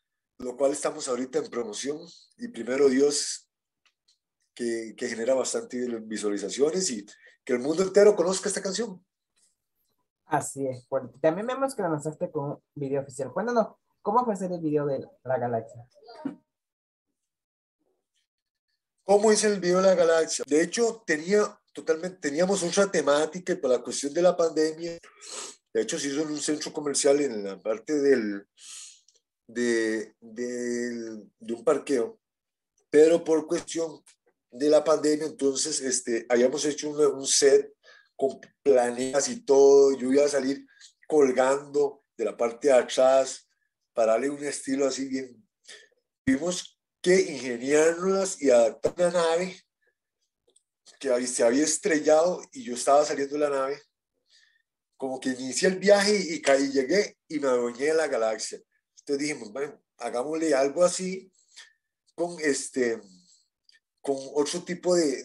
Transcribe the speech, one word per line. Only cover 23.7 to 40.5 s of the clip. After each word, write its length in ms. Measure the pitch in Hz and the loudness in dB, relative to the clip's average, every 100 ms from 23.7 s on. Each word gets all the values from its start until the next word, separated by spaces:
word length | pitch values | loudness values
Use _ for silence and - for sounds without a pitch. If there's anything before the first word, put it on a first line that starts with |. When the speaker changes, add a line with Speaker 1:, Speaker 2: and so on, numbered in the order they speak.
Speaker 1:
la 120 | 123 | 0
cuestión 300 | 123 - 139 | -2 -6 -6
de 80 | 147 | 2
la 160 | 175 175 | 2 2
pandemia, 600 | 165 156 156 156 170 170 - _ - - - - _ | 0 0 -2 -2 -10 -12 -16 _ -18 -16 -16 -18 _
de 80 | 113 | -4
hecho, 180 | 110 - | -4 -4
se 100 | 139 | -6
hizo 120 | 139 | -4
en 80 | 156 | -6
un 120 | 151 | -6
centro 340 | - 151 151 | -4 -6 -6
comercial 440 | 151 147 139 143 143 | -8 -6 0 2 4
en 200 | 139 110 | 2 -4
la 160 | 98 95 | -8 -8
parte 400 | 107 110 - 151 | -6 -6 -2 0
del, 480 | 139 131 107 98 - _ - - - - _ _ _ _ _ | 4 4 2 -6 -10 _ -20 -20 -20 -20 _ _ _ _ _
de, 680 | 117 120 117 113 110 104 _ | -4 0 0 0 -4 -8 _
del, 1080 | 117 110 123 123 120 120 120 120 113 110 101 _ | -20 -12 -10 -8 -6 -6 -6 -8 -12 -14 -18 _
de 160 | 113 | -10
un 100 | 117 | -4
parqueo, 560 | - 139 - 135 113 - _ _ _ _ _ _ _ | 0 0 0 -2 -2 -6 _ _ _ _ _ _ _
pero 340 | 147 160 165 | 6 6 6
por 220 | 170 160 156 | 2 0 0
cuestión 580 | 170 - 160 165 139 _ _ _ _ _ | -6 -6 -6 -8 -8 _ _ _ _ _
de 180 | 120 147 | -2 4
la 160 | 151 | 4
pandemia, 400 | 147 151 143 151 | 4 2 2 0
entonces, 560 | 156 120 139 131 156 147 | -2 -2 -2 -2 -4 -4
este, 460 | 135 123 - 117 - | -4 -4 -2 -4 0
habíamos 380 | 123 - 151 143 | 2 2 2 -4
hecho 240 | 143 147 | -4 -6
un, 100 | 147 147 135 | 0 0 0
un 80 | 135 | -2
set 460 | - 147 139 139 _ _ - _ - | 2 6 4 2 _ _ -20 _ -4
con 200 | 135 - - _ | -4 -4 -18 _
planeas 640 | - 123 120 120 131 135 131 | 2 4 4 -2 -4 -2 -2
y 140 | 117 | -4
todo, 520 | - 139 139 139 139 131 | 2 6 8 8 6 4
yo 160 | 127 | 0
iba 120 | 139 | 2
a 40 | 147 | 2
salir 380 | 143 131 | 0 -2